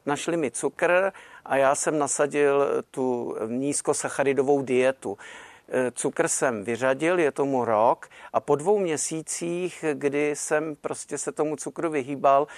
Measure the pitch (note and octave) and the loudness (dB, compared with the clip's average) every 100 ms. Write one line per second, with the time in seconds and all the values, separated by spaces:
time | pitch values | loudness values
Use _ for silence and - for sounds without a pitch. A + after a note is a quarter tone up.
0 | - C#3+ - E3+ C#3+ - C#3+ - E3+ F3+ | -4 -4 -2 -2 -2 -2 -6 0 2 4
1 | F#3+ - - - - C3+ C3+ D3 - D3+ | 2 -4 -20 -18 -2 2 4 2 0 0
2 | C#3 - D3 C#3+ C#3+ C#3 C#3 C3+ - - | 0 0 0 2 4 4 2 0 -4 -4
3 | B2+ B2 A#2 - A2 B2 C#3 C#3 - C#3+ | -2 0 -4 -6 -4 -4 -2 -2 -2 -2
4 | B2 - C#3 C3+ C3+ C#3+ C3 B2+ B2+ C3+ | -2 -2 0 2 2 2 2 2 2 0
5 | A2 G2 - - - - - B2+ B2+ - | -6 -10 -12 -20 -20 -20 -4 -2 -2 -2
6 | C#3 - D#3+ - C#3+ A2 G2 A#2 C3 C3+ | -4 0 -2 2 0 0 -4 0 2 2
7 | D#3+ F3+ D3 C3+ C#3 C3 A#2 G#2+ A#2 D#3+ | 2 2 2 2 0 0 2 4 4 2
8 | - - - - - C#3+ D#3+ G#3+ F3+ D3 | -2 -20 -4 -4 0 0 2 0 2 -2
9 | - D#3+ D#3 - E3+ F3 F3+ - D#3+ C#3 | -4 -6 -8 -8 -4 -4 -6 -4 -4 -2
10 | C#3+ C#3+ D3 D3 - D3+ D#3 D3 D3 C#3 | -2 0 -2 -2 0 0 -2 -8 -8 -10
11 | - C#3+ - C3+ D3+ D3+ D3+ - D#3+ D3+ | -10 -8 -8 -4 -2 -2 -8 -6 -4 -2
12 | B2+ C#3 C#3 C#3 D3 | -4 0 4 4 4